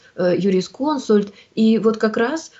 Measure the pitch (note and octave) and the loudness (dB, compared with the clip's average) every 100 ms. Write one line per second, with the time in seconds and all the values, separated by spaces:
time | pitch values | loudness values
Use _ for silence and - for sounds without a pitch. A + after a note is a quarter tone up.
0 | _ - F3+ F3+ G3 F#3 F3+ - C#4+ C#4+ | _ -4 -2 0 0 0 -2 -6 -4 -4
1 | - G#3+ G3+ - _ - A3 A3 A3 G#3+ | 2 0 0 -10 _ 0 2 4 0 0
2 | A3 G#3+ A#3 D#4+ - | -2 0 -2 -4 -10